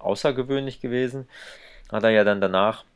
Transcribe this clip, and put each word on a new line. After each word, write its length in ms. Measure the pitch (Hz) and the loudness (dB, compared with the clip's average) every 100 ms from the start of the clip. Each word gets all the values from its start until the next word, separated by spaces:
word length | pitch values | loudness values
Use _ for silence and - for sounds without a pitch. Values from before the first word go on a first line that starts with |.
außergewöhnlich 800 | 95 104 151 131 127 139 135 - | -6 -2 -2 -2 -4 -4 -6 -10
gewesen. 460 | 123 123 127 135 127 - - - - - - | -6 -4 -4 -6 -14 -20 -20 -20 -20 -20 -8
Hat 120 | 107 | 0
er 80 | 110 | 4
ja 120 | 110 104 | 6 4
dann 160 | 101 | 4
danach 440 | 98 95 104 113 - | 2 2 0 -2 -12